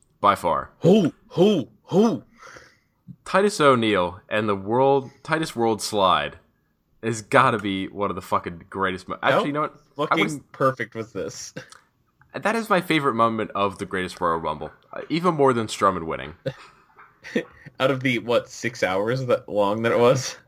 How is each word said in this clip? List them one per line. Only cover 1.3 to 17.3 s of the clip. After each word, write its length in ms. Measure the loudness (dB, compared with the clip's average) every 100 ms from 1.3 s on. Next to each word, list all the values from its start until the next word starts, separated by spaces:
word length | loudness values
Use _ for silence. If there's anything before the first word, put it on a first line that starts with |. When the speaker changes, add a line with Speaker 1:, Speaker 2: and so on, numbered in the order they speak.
| 2 2 2 -2 _ -2
Speaker 2:
Who? 380 | 2 2 0 -8 _ -20 -20 -20 _ _ _ -20 -20 -2
Speaker 1:
Titus 340 | 2 2 4
O'Neil 600 | 4 6 4 2 0 -4 -4
and 180 | -2 0
the 80 | -2
world, 540 | 0 2 4 2 0 -14
Titus 320 | -6 -4 -4 0
World 260 | 0 0
Slide 560 | -2 2 4 4 0 -8 _ _ _ _ _ -10
has 200 | -6 -6
gotta 360 | 0 4 4 2
be 300 | -2 -4 -6
one 220 | -6 -6
of 60 | -6
the 40 |
fucking 440 | -4 -4 -4 -12 -12
greatest 380 | -4 -4 -4 -8
mo-, 100 | -2
Speaker 2:
How 60 | 0
Speaker 1:
actually, 180 | 2 0
you 60 |
know 80 | -4
what? 140 | -6 -10 _ -6
I 80 | -2
Speaker 2:
fucking 140 | 0
Speaker 1:
was 160 | -2 -4 -12
Speaker 2:
perfect 440 | -2 -2 0 -8 -8
was 160 | -10
this? 400 | -8 -8 -10 -16 -16
<laughs> 40 | -20 -20 _ _ _ _ _
Speaker 1:
That 220 | -6 -4 -2
is 140 | 0
my 120 | 0
favorite 340 | 2 0 2 2
moment 340 | 2 0 -4 -2
of 220 | -2 -4
the 60 | -6
Greatest 360 | -4 -6 -2
Royal 160 | -2 -2
Rumble, 320 | -4 -8 -10 -14 -18
uh, 80 | -14 -6
even 240 | -2 0
more 180 | 2 2
than 120 | 2 -2
Strowman 400 | 0 0 0 -4
winning. 300 | -8 -10 -10 -10 -10 -20 _ _ -20 -20
Speaker 2:
<laughs> 760 | _ -8